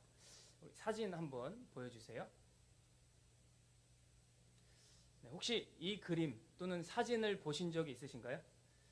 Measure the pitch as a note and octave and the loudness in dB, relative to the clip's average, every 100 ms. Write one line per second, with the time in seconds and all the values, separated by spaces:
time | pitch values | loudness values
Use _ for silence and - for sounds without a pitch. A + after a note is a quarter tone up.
0 | - - - - - - D3 - G#3+ A3 | -20 -20 -20 -20 -20 -18 -18 -6 0 2
1 | G#3+ E3 D#3+ B2+ C3 A3+ B3 C#3 B2 A#2 | 0 0 -2 -2 -4 -6 -10 -8 -8 -8
2 | A2+ A#2 F#3+ - - - - - - - | -10 -8 -8 -12 -20 -20 -20 -20 -20 -20
3 | - - - - - - - - - - | -20 -20 -20 -20 -20 -20 -20 -20 -20 -20
4 | - - - - - - - - - - | -20 -20 -20 -20 -20 -20 -20 -20 -20 -20
5 | - - A#2 D3+ - A3+ - - E3+ G#3 | -20 -20 -12 -2 4 4 2 -4 -2 -2
6 | - E3 D#3+ A2+ - - F3+ F3+ E3 - | 2 4 4 2 -10 -4 0 0 0 2
7 | A3+ A#3 A3 G3 D3+ D3+ F3 E3 D#3 B2 | 4 6 4 2 0 0 2 2 0 -2
8 | C#3 B2 A#2+ D#3 - - - - - | -8 -8 -4 -6 -6 -20 -20 -20 -20